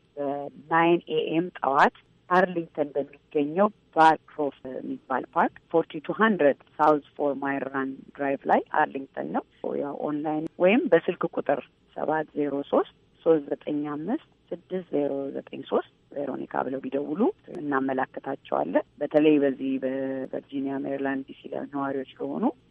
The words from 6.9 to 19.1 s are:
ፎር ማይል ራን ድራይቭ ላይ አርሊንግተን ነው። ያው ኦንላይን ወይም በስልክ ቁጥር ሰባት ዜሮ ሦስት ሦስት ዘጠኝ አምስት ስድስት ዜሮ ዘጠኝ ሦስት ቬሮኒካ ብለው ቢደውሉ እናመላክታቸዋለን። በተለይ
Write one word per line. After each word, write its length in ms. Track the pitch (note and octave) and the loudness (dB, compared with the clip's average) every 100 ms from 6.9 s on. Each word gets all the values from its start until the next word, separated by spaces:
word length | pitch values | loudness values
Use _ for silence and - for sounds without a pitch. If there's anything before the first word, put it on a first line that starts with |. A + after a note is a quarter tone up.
| D3+ - | 4 0
ፎር 220 | - C#3+ C3+ | -4 -2 -2
ማይል 280 | C#3 C#3 C3 | -4 -4 -4
ራን 260 | C3+ C3+ C3+ - | -4 -4 -8 -14
ድራይቭ 340 | - C#3 C#3 D3 | -6 -4 -2 2
ላይ 160 | A3 A4 | 2 2
አርሊንግተን 560 | - C#3+ C3+ C#3 C3+ C#3+ | 0 0 -4 -10 -8 -6
ነው። 120 | A3 - _ - | -6 -8 _ -6
ያው 220 | C#3 C#3+ - | -4 -6 -6
ኦንላይን 440 | D3 D3 D3+ D#3 D#3+ - | -6 -4 -4 -4 -6 2
ወይም 220 | F3+ A#3+ D4+ | 4 4 4
በስልክ 360 | E3 - F3 G3 | 4 2 -4 -4
ቁጥር 300 | - - C#3+ - _ _ - | -2 -2 -2 -4 _ _ -6
ሰባት 300 | C#3+ D#3 D#3 | -2 -2 -2
ዜሮ 200 | - D3 C#3 - | -4 -2 -4 0
ሦስት 280 | A3+ G#4 _ _ _ E3+ | 0 0 _ _ _ 2
ሦስት 200 | D#3+ C#3+ | 2 2
ዘጠኝ 340 | C#3+ - D3 D3+ | -6 -4 -4 -4
አምስት 380 | D3 E3 D4 - _ _ | -6 -4 -6 -6 _ _
ስድስት 400 | F3 - F#3 F3 | -14 -8 -8 -4
ዜሮ 240 | D3 C#3 C#3 C#3 | -2 -2 -2 -6
ዘጠኝ 300 | C3+ - - - | -8 -10 -14 -2
ሦስት 260 | G3+ - _ _ | -2 -2 _ _
ቬሮኒካ 420 | C#3+ C#3 C3+ C#3 C#3 | -8 -8 -8 -6 -4
ብለው 180 | C3 C3+ | -4 -6
ቢደውሉ 400 | C3 C#3 C#3+ D3+ D4 - - - | -6 -6 -4 0 0 -2 -10 -10
እናመላክታቸዋለን። 1300 | D3 C#3 C3+ C3 C3 - C#3 C#3 - C#3 D#3 C#4+ - - | -2 0 0 -2 -4 -6 -8 -8 -2 -2 0 -2 -2 -6
በተለይ 380 | D3+ | 0